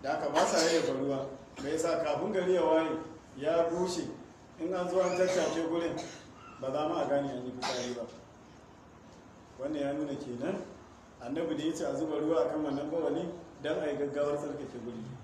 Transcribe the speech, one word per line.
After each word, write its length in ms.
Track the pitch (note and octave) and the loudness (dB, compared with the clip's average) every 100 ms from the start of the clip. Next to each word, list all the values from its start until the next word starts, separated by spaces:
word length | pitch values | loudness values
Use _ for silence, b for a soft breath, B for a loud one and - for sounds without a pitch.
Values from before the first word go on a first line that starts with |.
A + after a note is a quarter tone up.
Da 100 | C3+ | -2
haka 180 | D3+ C#3+ | -2 2
ba 160 | D3+ F#3+ | 4 4
sa 120 | F3 | 6
yayyafa 360 | E3 E3 C#3+ | 6 4 4
ruwa. 320 | C3 C#3 C3+ C#3 - - - | 0 0 0 -4 -10 -14 -8
Me 80 | C3+ | -4
yasa? 320 | D#3+ E3+ D#3 | 0 0 2
Kafin 280 | D#3 C#3+ F#3+ | 2 0 0
gari 220 | F#3+ F3+ | 0 4
ya 80 | F3+ | 4
waye, 260 | D#3+ D#3+ D#3+ D#3+ - - - B2+ | 6 6 4 -2 -6 -14 -18 -4
ya 320 | D3 E3+ E3 | 2 4 4
bushe. 400 | E3 F#3 E3+ B2 - - - - - | 2 0 0 -4 -8 -14 -20 -20 -8
In 120 | E3+ | -4
an 140 | F#3 F3+ | -2 2
zo 120 | F#3 | 4
an 160 | F3+ F3+ | 4 4
tattake 500 | F#3 F3+ D#3 E3 E3 | 4 4 2 2 0
gurin, 300 | E3+ E3+ - - - - - - - | 0 0 -4 -8 -12 -16 -18 -18 -6
ba 100 | C3 | -2
za 160 | D3+ D#3 | 0 0
mu 60 | E3 | 0
a 100 | C#3+ | 2
gane 220 | C#3+ C#3 | 2 2
an 140 | C3 B2+ | -4 -6
yi 60 | |
fitsari 440 | B2+ B2+ B2 B2 A#2+ | -4 -2 -2 -2 -6
ba. 100 | - - - - - - - - - - - - - - - - | -8 -12 -20 -20 -20 -20 -20 -20 -20 -20 -20 -20 -20 -20 -20 -8
Wannan 220 | C#3 D3+ | -4 0
ya 100 | C#3 | 0
nuna 200 | D3 D3 C3+ | 0 -2 -4
kenan, 460 | B2 A#2+ D3+ G3 - - - - - - | -6 -4 -2 -4 -6 -14 -20 -20 -20 -14
annabi 360 | B2 D3 E3 D3 | -6 -2 -2 0
da 60 | |
ya 100 | D#3 | -2
ce 100 | - E3+ | 0 -2
a 100 | - | -2
zuba 180 | D#3 D3 | 0 0
ruwa 260 | D3+ D#3+ - | 4 4 4
akan 180 | D3+ | 0
wannan 260 | D3 C#3 D3 | 0 -2 -2
bawali, 340 | E3 C#3+ D3+ F3 - - - | 0 0 0 -2 -8 -14 -6
don 160 | D3 D#3 | -2 0
a 80 | D3+ | 0
yi 80 | C#3 | 0
gaggawar 400 | C#3+ C#3+ D3 C#3+ | -2 0 0 0
tsarkake 400 | C#3+ - B2 A#2+ A2+ | -2 -6 -8 -8 -8
guri. 160 | A2+ G#2+ - | -8 -10 -12